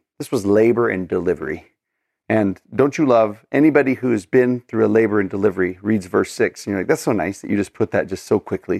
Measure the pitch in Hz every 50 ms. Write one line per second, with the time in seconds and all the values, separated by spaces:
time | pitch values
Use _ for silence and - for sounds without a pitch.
0 | _ _ _ - 143 - 143 113 95 101 101 107 110 120 113 117 117 113 101 92
1 | 92 85 95 90 87 90 85 76 76 73 80 85 - _ _ _ _ _ _ _
2 | _ _ _ _ _ - 110 110 104 98 92 - _ _ - 110 135 143 - -
3 | 156 127 120 113 110 104 104 - _ - - 139 151 156 139 147 131 135 127 -
4 | 127 123 113 104 92 - - 127 127 123 123 120 - _ 117 110 110 104 107 113
5 | 113 101 107 104 95 92 104 98 101 104 90 95 90 90 90 92 104 107 113 101
6 | 90 90 101 98 98 - - - 113 - - - - - 101 95 92 123 160 -
7 | - 151 113 92 78 95 98 - - - 98 101 95 - - - 110 - - 101
8 | - 85 95 - - - 110 101 - - - - - - 90